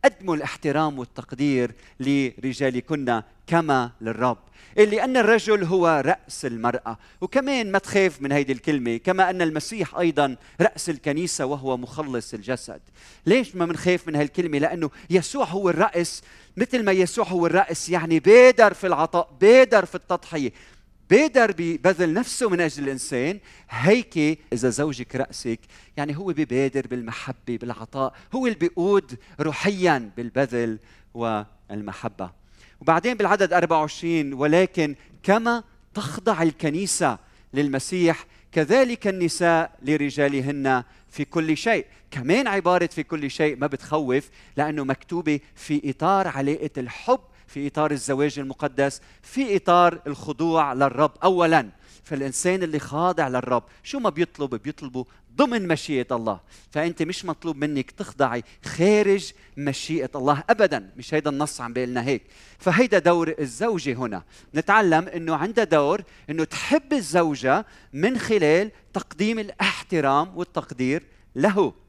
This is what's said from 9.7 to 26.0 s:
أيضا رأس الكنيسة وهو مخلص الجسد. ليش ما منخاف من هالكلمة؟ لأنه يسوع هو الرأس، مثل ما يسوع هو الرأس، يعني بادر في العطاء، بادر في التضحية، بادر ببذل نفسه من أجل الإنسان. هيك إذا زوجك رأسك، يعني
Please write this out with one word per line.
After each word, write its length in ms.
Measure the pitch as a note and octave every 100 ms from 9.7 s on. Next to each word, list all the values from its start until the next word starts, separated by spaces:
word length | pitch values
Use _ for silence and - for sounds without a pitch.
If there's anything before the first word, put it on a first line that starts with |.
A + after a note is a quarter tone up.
| A3 D#3+ -
أيضا 380 | F3 D#3 C#3 B2 - -
رأس 300 | G3 - -
الكنيسة 560 | C#3+ D3+ C#3+ F3 - C3
وهو 300 | C#3+ C3 B2
مخلص 580 | A#2+ C3+ D3 B2 -
الجسد. 460 | A2+ G2+ B2+ - E2 _ _ - - -
ليش 300 | A#3+ A#3+ F#3
ما 100 | E3+
منخاف 420 | E3 F3+ F3+ -
من 80 | D3+
هالكلمة؟ 420 | D3 - E3+ C#3+
لأنه 320 | - F3 D3+ - -
يسوع 340 | F3+ - C#4
هو 260 | G3 F#3+ F#3+
الرأس، 520 | D#3+ G#3+ F3 E3+ - - - - -
مثل 280 | B3 B3
ما 80 | G#3
يسوع 340 | F#3+ F3+ - F3+
هو 200 | F3+ E3+
الرأس، 420 | F3 G3+ E3 -
يعني 320 | F3 - D#3+
بادر 540 | F3 A#3 B3+ B3 G#3
في 120 | F#3 F#3+
العطاء، 500 | D3 E3 F3 E3+ -
بادر 440 | G3 B3+ B3+ G#3+
في 100 | F3+
التضحية، 580 | F3+ _ F3+ - E3 B2+ - - - _ _ _
بادر 440 | G#3 D#4 B3+ A3+ E3
ببذل 540 | E3+ E3 F3+ E3+ F3
نفسه 360 | F3 B3 - A3+
من 120 | F3
أجل 240 | E3 C#3+
الإنسان. 560 | C#3 C3+ - B2+ C#3 G3+ - - _
هيك 460 | A2+ D3 A#3+ - E3+ D3+ D#3+ -
إذا 160 | A#2+ B2
زوجك 480 | A2+ D3+ B2 A#2+ C3
رأسك، 440 | - - A#2+ A#2 _ - -
يعني 200 | -